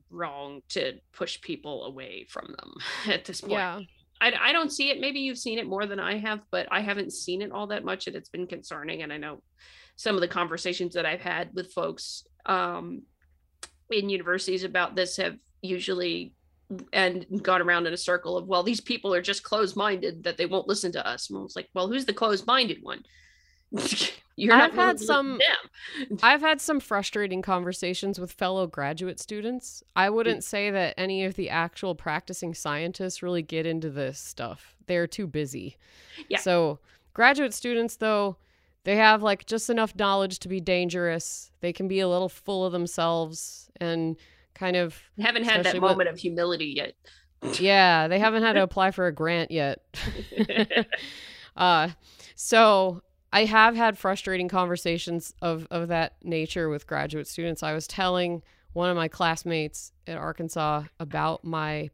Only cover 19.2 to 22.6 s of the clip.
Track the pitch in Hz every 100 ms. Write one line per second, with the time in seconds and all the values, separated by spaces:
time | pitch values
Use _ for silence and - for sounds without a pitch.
19.2 | 180 202 - 214 202 202 208 190 170 165
20.2 | - - 170 190 185 208 185 143 113 123
21.2 | - 139 98 180 - 185 185 254 254 208
22.2 | 220 196 202 262